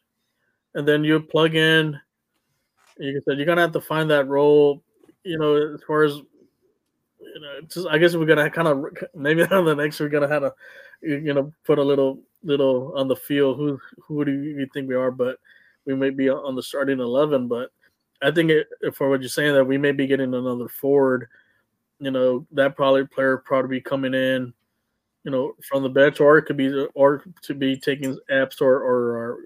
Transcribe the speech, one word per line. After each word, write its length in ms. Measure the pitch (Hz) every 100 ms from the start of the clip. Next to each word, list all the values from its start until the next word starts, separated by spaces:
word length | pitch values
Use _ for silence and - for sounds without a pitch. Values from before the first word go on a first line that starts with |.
| _ _ _ _ _ _ _ 160
and 120 | 147
then 160 | 151
you 160 | 151 156
plug 360 | 156 156 165 160
in. 440 | 160 160 156 143 - _ _ _ _ _ _ _ _ -
Like 160 | 139 139
I 40 | 143
said, 120 | 139
you're 80 | 151
gonna 160 | 170
have 120 | 170
to 80 | 160
find 280 | - 156 156
that 160 | 147 135
role. 540 | 139 147 147 143 143 _ _ _ _
You 140 | 190 160
know, 340 | 151 147 151
as 80 | 147
far 200 | - 151
as, 100 | 151
you 1300 | 143 - _ _ _ _ _ _ _ _ _ - 151
know, 200 | 147 139 160
just, 200 | 170 170
I 100 | 156
guess 180 | 170 170
we're 100 | 156
gonna 240 | 151 151
kinda, 320 | 165 165 139 160 - 190 160
maybe 280 | 143 165
<laughs> 80 | 165
on 140 | 190 165
the 100 | 147
next 240 | 151 -
we're 100 | 147
gonna 180 | 147 143
have 160 | 147
to, 100 | 135 - - - - _
you 320 | 165 143 160
know, 180 | 185 151 - -
put 140 | 147
a 40 |
little, 360 | 139 139 135 135 _ _
little 500 | 170 143 135 127 135 139
on 120 | 135
the 80 | 127
field. 420 | - 143 139 135
Who, 220 | 147 135 - - -
who 160 | 147 143
do 60 |
you 360 | 139 147 143 135
think 140 | 147 135
we 80 | 127
are? 160 | 127
But 280 | 127 123 - _ _ _ _ -
we 100 | 135
may 160 | 135
be 180 | 135 135
on 260 | 135 139 127
the 80 |
starting 360 | - 139 139 131
eleven. 480 | 120 131 151 135 123
But 240 | 120 131 _ _ _ _ _
I 80 | 143
think 180 | 160 160
it, 180 | 156 - - 160 -
for 140 | 139
what 120 | 135
you're 80 | 127
saying, 240 | - 147
that 100 | 139
we 140 | 131 139
may 140 | 143
be 160 | 139 135
getting 260 | 135 127
another 340 | 127 127 123 117
forward. 600 | - 139 143 131 127 120 _ _ _ _ _ _ _
You 100 | 139
know, 380 | 131 127 123 -
that 240 | 143 139 139
probably 300 | 135 135 135
player 320 | - 135 127
probably 400 | - 135 127 131
be 40 |
coming 340 | - 139 131 131
in, 380 | 131 131 123 - _ _ _ _ _ _
you 60 | 151
know, 240 | 131 143 - -
from 140 | 139
the 60 | 131
bench, 300 | 135 143 143
or 200 | 147 151
it 40 |
could 140 | 151 143
be, 300 | 135 139 139 143
or 280 | 139 143 185 -
to 100 | -
be 240 | 143 135 131
taking 400 | - 139 135 131 -
Epps 300 | 135 131 -
or, 140 | 135 135
or, 400 | 131 123 120 117
or, 220 | 117 123